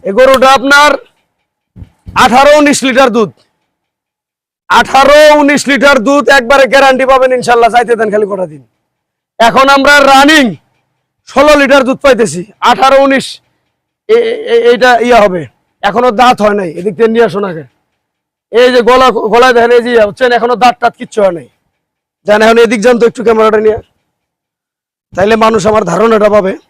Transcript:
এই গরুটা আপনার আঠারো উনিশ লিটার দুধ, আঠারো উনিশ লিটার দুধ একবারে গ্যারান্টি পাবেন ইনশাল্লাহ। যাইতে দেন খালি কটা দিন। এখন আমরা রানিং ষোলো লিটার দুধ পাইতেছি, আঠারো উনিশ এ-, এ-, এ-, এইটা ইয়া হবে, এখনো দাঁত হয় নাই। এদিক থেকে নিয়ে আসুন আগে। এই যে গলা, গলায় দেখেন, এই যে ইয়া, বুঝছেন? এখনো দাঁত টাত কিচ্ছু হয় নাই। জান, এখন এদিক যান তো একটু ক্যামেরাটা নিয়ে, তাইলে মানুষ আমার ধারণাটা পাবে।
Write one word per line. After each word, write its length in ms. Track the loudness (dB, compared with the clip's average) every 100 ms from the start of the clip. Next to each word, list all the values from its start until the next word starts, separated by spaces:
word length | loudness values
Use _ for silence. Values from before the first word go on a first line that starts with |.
এই 100 | -4
গরুটা 360 | 0 2 2 2 2
আপনার 320 | 2 2 2 -2 _ _ _ _ _ _ _ -20 -20 _ -10
আঠারো 360 | 0 2 2 4 2
উনিশ 200 | 2 0
লিটার 280 | -2 0 0
দুধ, 200 | 0 -4 _ _ _ _ _ _ _ _ _ _ _ _ _ _
আঠারো 480 | -2 0 2 4 4 4 4
উনিশ 220 | 2 -2 -2
লিটার 300 | 0 2 0 0
দুধ 180 | -2 0
একবারে 360 | -2 0 0 2
গ্যারান্টি 380 | 2 2 0 0
পাবেন 240 | 0 0
ইনশাল্লাহ। 380 | -2 0 0 2
যাইতে 220 | 0 -2 -2
দেন 120 | -2
খালি 160 | -2 -4
কটা 200 | -6 -10
দিন। 160 | -12 _ _ _ _ _ _ _ _
এখন 280 | -4 0 0
আমরা 260 | 0 2 2
রানিং 440 | 2 4 4 2 0 -6 _ _ _ _ _ _ _
ষোলো 240 | 0 2 2
লিটার 260 | 2 0
দুধ 140 | 0 -2
পাইতেছি, 360 | 0 0 -2 -4 -14 _
আঠারো 360 | -2 0 2 2
উনিশ 220 | 2 -2 -4 -16 _ _ _ _ _ _ -2
এ-, 160 | -2 -2
এ-, 100 | -6 -4
এ-, 100 | 0 0
এইটা 200 | 0 0 0
ইয়া 180 | 2 2
হবে, 220 | 2 -2 -10 _ _ _
এখনো 260 | -4 -2 -2
দাঁত 280 | 0 0 2
হয় 140 | -2 -2
নাই। 100 | -6 -8
এদিক 160 | -10 -2
থেকে 140 | -2
নিয়ে 120 | 0 -2
আসুন 160 | -2
আগে। 200 | -8 -10 -16 _ _ _ _ _ _ _ _
এই 160 | -2 0
যে 80 | 0
গলা, 260 | 0 0 0 -2 -2
গলায় 220 | 0 2
দেখেন, 180 | 0 0
এই 100 | 0
যে 80 | 0
ইয়া, 120 | -2 -2
বুঝছেন? 240 | -2 -2
এখনো 220 | -2 -2 0
দাঁত 200 | -2 -2
টাত 140 | -6 _
কিচ্ছু 220 | -10 -4
হয় 120 | -2 -4
নাই। 100 | -16 _ _ _ _ _ _ _ -2
জান, 120 | 0
এখন 160 | 2 2
এদিক 220 | 0 0
যান 160 | 0 0
তো 60 | 0
একটু 160 | -2
ক্যামেরাটা 360 | -2 0 0 0
নিয়ে, 180 | -2 -4 -10 _ _ _ _ _ _ _ _ _ _ _ _
তাইলে 220 | -4 -2 0
মানুষ 260 | 0 0 0
আমার 180 | -2
ধারণাটা 440 | -2 -2 0 2 2
পাবে। 240 | 0 -2 -8